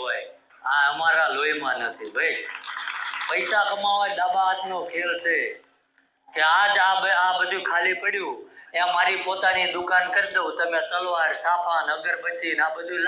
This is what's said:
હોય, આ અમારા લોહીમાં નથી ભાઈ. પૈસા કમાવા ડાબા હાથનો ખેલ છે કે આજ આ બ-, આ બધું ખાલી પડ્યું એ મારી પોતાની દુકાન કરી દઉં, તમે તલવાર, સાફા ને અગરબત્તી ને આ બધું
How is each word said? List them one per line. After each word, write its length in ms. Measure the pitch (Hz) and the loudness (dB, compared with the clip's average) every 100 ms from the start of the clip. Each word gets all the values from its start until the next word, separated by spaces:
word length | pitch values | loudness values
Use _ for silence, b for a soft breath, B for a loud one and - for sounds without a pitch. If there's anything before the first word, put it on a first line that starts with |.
હોય, 200 | 123 110 98 - _ - 131 | -4 -6 -8 -16 _ -10 0
આ 100 | 143 143 | 2 2
અમારા 400 | 151 165 160 156 139 | 2 2 4 2 2
લોહીમાં 440 | 151 151 131 120 | 0 0 -2 -2
નથી 260 | 117 117 107 123 | -4 -8 -6 -2
ભાઈ. 280 | 160 - - - - - - - - - - | -2 -2 -6 -10 -10 -8 -8 -6 -8 -6 -4
પૈસા 360 | 175 - 214 196 | -2 0 2 2
કમાવા 420 | 202 202 202 202 | 0 0 2 0
ડાબા 320 | 196 180 190 190 | 0 0 2 2
હાથનો 340 | 190 190 180 160 | 0 -4 -6 -6
ખેલ 180 | 165 175 170 | -4 -4 -2
છે 140 | 170 156 120 - - _ _ _ _ _ - | 0 0 -2 -8 -18 _ _ _ _ _ -10
કે 80 | 160 | 0
આજ 360 | 156 175 202 196 | 4 4 4 4
આ 160 | 185 190 | 4 2
બ-, 160 | 185 180 | 2 2
આ 100 | 185 180 | 2 2
બધું 260 | 180 190 | 0 -2
ખાલી 340 | - 170 185 - | -2 0 0 -2
પડ્યું 340 | 196 196 160 113 - B B | -2 -4 -6 -8 -14 B B
એ 100 | 170 180 | 0 2
મારી 300 | 175 180 190 | 2 2 0
પોતાની 480 | 180 190 190 185 175 | -2 0 2 2 0
દુકાન 340 | 170 180 185 180 | -2 2 2 4
કરી 200 | 202 202 190 | 2 2 0
દઉં, 120 | 160 156 | -2 -2
તમે 220 | 170 165 160 | 0 0 -2
તલવાર, 420 | 175 180 170 160 156 | -2 0 0 0 0
સાફા 360 | 165 175 175 165 151 | 0 2 2 0 0
ને 60 | |
અગરબત્તી 640 | 156 170 170 170 170 165 147 | -2 -2 -2 -4 -4 -4 0
ને 40 | 160 | 0
આ 80 | 160 | 0
બધું 240 | 170 175 | -6 -2